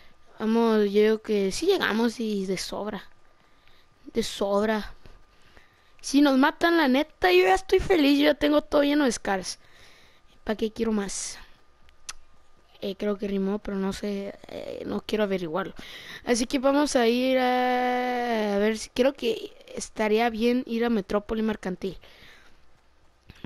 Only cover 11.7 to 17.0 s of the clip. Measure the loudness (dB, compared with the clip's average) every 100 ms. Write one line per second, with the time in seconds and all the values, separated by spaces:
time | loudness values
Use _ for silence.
11.7 | _ -20 -20 -16 -16 -18 -20 -20 -20 _
12.7 | -12 -10 -6 -4 -4 -4 -2 -2 -4 -4
13.7 | -4 -4 -4 -6 -6 -8 -14 -14 -14 -12
14.7 | -10 -6 -6 -4 -2 0 -2 -4 -6 -6
15.7 | -10 -16 -16 -18 -8 -2 -2 0 0 2
16.7 | 2 2 2